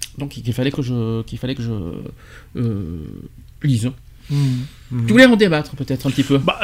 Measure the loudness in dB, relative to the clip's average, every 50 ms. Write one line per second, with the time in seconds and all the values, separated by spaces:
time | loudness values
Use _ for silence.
0 | -14 -14 -10 -10 -10 -10 -10 -6 -6 -4 -2 -2 -2 -2 -2 -2 -4 -2 -2 -2
1 | -2 -2 -4 -4 -6 -8 -10 -8 -6 -6 -6 -6 -6 -6 -6 -6 -6 -8 -10 -10
2 | -12 -14 -16 -18 -20 -20 -20 -20 -20 -12 -6 -4 -4 -2 -2 -4 -6 -8 -8 -10
3 | -10 -12 -14 -14 -16 -18 -18 -20 -20 -20 -12 -4 0 0 2 2 0 -2 -6 -8
4 | -16 -20 -20 -20 -8 -4 0 0 2 0 0 -2 -4 -8 -14 -20 -12 -8 -4 -2
5 | 2 4 8 8 8 8 8 6 6 4 4 0 -2 -4 -8 -8 -4 -4 -4 -2
6 | -2 0 0 0 2 4 2 4 4 2 0 2